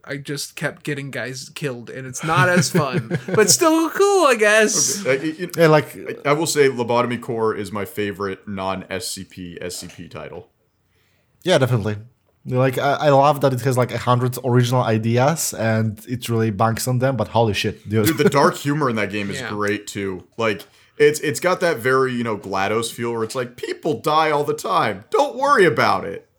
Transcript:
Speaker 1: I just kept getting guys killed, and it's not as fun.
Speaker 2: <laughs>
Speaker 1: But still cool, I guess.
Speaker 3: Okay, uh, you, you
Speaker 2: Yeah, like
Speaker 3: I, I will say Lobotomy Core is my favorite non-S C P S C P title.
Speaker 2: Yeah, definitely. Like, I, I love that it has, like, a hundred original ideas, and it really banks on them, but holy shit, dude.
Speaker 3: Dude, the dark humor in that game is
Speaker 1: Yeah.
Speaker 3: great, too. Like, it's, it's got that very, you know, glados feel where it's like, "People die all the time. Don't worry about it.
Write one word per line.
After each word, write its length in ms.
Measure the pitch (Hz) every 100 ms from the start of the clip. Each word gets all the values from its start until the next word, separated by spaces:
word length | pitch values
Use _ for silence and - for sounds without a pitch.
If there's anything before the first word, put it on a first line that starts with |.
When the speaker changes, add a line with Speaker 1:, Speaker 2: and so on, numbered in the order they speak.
Speaker 1:
I 140 | - 143
just 400 | 143 143 - -
kept 260 | 147 -
getting 280 | - 143 139
guys 400 | 131 117 131 147
killed, 400 | - 147 120 117
and 160 | 127 131
it's 180 | 123
not 240 | 156 170 180
as 220 | 180 -
fun. 500 | 180 143 120 117 175
Speaker 2:
<laughs> 100 | -
Speaker 1:
But 160 | 190 196
still 400 | - 320 320 330
cool, 380 | - 403 392 294
I 60 |
guess. 720 | 240 208 214 214 - - 202
Speaker 3:
Okay, 140 | 190 139
uh, 40 |
you, 100 | 156
you 180 | 156 175 -
Speaker 2:
Yeah, 80 | 165
like 280 | 156 131 95 - -
Speaker 3:
I, 60 | -
I 20 |
will 140 | 151 165
say 240 | 147 139
Lobotomy 500 | 120 117 120 120 120
Core 340 | 120 113 110
is 160 | 95 101
my 140 | 104
favorite 640 | 98 - 104 92 101 95 -
non-S 600 | 98 95 95 - 92 -
C 160 | -
P 340 | 92 - 90 85
S 160 | 90 -
C 120 | 87
P 200 | - 85
title. 400 | 80 73 80 - _ _ _ _ _ _ _ _ _
Speaker 2:
Yeah, 160 | 170 170
definitely. 400 | 127 123 101 104 113 _ _ _
Like, 320 | 135 127 131 131
I, 180 | 139
I 140 | 135 151
love 300 | 139 139 139
that 100 | 139
it 80 | 127
has, 180 | 135 123
like, 140 | 120
a 60 | 113
hundred 380 | 123 123 123 123
original 380 | 131 123 120 127
ideas, 720 | 113 110 110 120 135 165 -
and 500 | - 113 110 113 101 -
it 200 | 123 127
really 220 | 113 113
banks 380 | 98 113 110 -
on 100 | 127
them, 180 | 131 127
but 120 | 104
holy 260 | 113 113
shit, 340 | 101 107 - -
dude. 160 | 107 104
Speaker 3:
Dude, 120 | 107
the 100 | -
dark 280 | 139 160 160
humor 340 | 143 147 139
in 60 | 110
that 160 | 101
game 180 | 104 101
is 80 | 92
Speaker 1:
Yeah. 80 | 110
Speaker 3:
great, 380 | 104 104 104 -
too. 400 | 104 98 92 - -
Like, 280 | 113 98 - _ _ _
it's, 220 | 147 151
it's 180 | 156 139
got 220 | 175 185
that 160 | 170 147
very, 360 | 117 131 131
you 120 | 123
know, 120 | 117 104
glados 540 | 95 95 98 107 113
feel 200 | - 117
where 100 | 117
it's 140 | 110 131
like, 180 | 123 -
"People 440 | - 175 165 147
die 320 | 160 156 156
all 100 | 147
the 120 | 147
time. 500 | 151 240 180 127 95 -
Don't 260 | 226 294 226
worry 280 | 277 277
about 400 | 175 131 113 95
it. 240 | 90 90 _